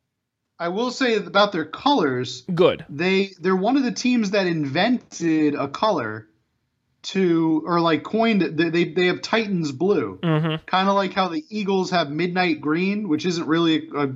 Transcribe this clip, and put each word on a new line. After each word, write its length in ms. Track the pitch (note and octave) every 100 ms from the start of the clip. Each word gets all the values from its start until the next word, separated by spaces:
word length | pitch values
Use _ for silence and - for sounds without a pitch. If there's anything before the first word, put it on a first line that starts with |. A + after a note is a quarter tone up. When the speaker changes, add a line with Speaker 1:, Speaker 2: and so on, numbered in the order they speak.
| _ _ _ _ _ _
Speaker 1:
I 120 | E3+
will 200 | F#3+ B3
say 280 | A#3+ B3 G#3+
about 340 | F3 F#3+ G#3
their 140 | F#3 D3+
colors, 760 | - - F#3 D3+ B2+ B2+ - -
Speaker 2:
Good. 320 | E3+ E3+ G2 -
Speaker 1:
they, 440 | C#3+ F3+ F#3+ G3 -
they're 160 | E3+ F#3+
one 220 | G3+ C#4
of 60 |
the 80 | B3
teams 400 | G3 B3 B3 G#3
that 160 | G3+ F3+
invented 1040 | E3 C#3+ C#3 D3 B3+ - - E3+ D#3 D3+
a 140 | C#3+ C#3
color 600 | - A3 F3 A2 A2 - _ _ _ _ _ _ _
to, 580 | - F#3+ F#3 E3 D#3+ D#3
or, 160 | D#3+ E3+
like, 220 | E3 D#3
coined 400 | - A3 A3+ G#3
it. 160 | D#3+ D#3
They, 120 | E3+
they, 160 | E3 E3+
they 200 | F3+ F3+
have 160 | E3
Titans 500 | - A3+ G#3+ F#3 D#3
blue, 460 | B2+ F#3 F#3+ G#2+ F#2+
Speaker 2:
Mm-hmm. 420 | E3+ D#3 D#3+ D#3+ -
Speaker 1:
kinda 280 | F#3 G3
like 200 | G3 F#3+
how 140 | G3 F#3+
the 180 | D#3+ -
Eagles 420 | G#3+ G3 G3 E3+
have 180 | F3 D3
midnight 500 | D3+ F3 F3+ F3+ D3+
green, 480 | C#3 D#3+ F#3+ G#3 G#3
which 200 | D3+ E3+
isn't 180 | E3+ C3+
really 420 | E3 E3 D#3 D#3
a, 160 | C#3
a 20 | C#3